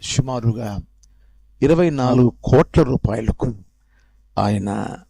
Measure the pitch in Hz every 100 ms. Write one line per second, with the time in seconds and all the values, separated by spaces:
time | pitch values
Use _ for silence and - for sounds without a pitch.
0 | - - 131 127 117 110 110 101 82 _
1 | _ _ _ _ _ _ 135 165 175 143
2 | 127 123 123 - - 131 170 - 151 135
3 | - 110 110 - 123 107 - _ _ _
4 | _ _ _ - 101 104 98 101 101 -
5 | -